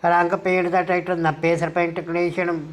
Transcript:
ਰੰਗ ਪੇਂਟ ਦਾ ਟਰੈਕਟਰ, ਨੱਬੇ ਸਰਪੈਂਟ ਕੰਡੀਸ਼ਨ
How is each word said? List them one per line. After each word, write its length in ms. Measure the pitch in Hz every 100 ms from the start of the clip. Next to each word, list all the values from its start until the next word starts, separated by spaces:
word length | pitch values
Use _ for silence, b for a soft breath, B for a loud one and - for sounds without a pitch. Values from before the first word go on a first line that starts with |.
ਰੰਗ 280 | 175 175 170
ਪੇਂਟ 360 | 185 185 185 175
ਦਾ 140 | 180
ਟਰੈਕਟਰ, 340 | 175 180 170 175
ਨੱਬੇ 400 | 165 151 165 170
ਸਰਪੈਂਟ 440 | 170 170 170 170
ਕੰਡੀਸ਼ਨ 680 | 170 170 175 180 175 165 151